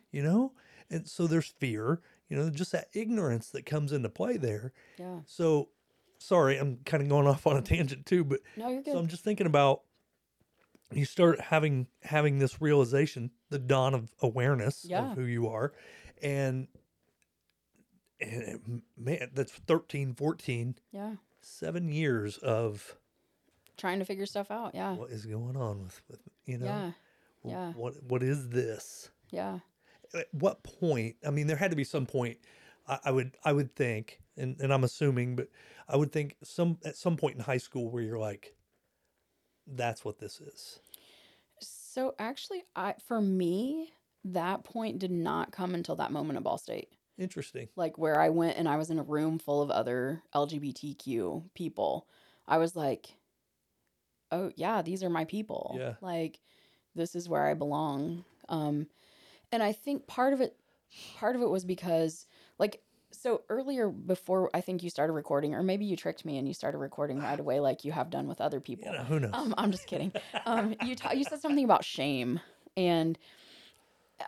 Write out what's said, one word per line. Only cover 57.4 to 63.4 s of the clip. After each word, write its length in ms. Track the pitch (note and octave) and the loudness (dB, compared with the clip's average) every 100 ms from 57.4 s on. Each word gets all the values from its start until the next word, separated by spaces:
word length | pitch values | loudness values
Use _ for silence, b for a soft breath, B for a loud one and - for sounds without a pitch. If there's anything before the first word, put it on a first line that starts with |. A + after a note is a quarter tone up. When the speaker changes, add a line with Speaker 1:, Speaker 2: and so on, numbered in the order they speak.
| D3 | 2
Speaker 2:
I 60 | D#3 | 0
belong." 680 | D3 D3 D#3 C#3 D#3 F3 - _ - | -2 0 -2 -2 -4 -6 -12 _ -2
Um, 380 | D#3+ D3+ D3 D3+ b b b b b b | 0 0 -2 -4 b b b b b b
and 120 | A#3 | 2
I 80 | G#3 | 2
think 340 | G#3 C#4+ C#4+ - | 0 -2 -4 -4
part 280 | - C4 | 2 2
of 80 | C4+ | 4
it, 140 | A#3 _ _ _ _ - - - | 0 _ _ _ _ -20 -18 -2
part 180 | A3 B3+ | 0 2
of 40 | |
it 80 | A3+ | 2
was 140 | F#3 F3+ | 0 -2
because, 600 | F3+ F3 E3 D#3+ - - b b - | -4 2 2 2 -2 -18 b b 0
like, 220 | G3+ - _ _ _ | 0 0 _ _ _
so 320 | - B3 A3+ | -6 0 0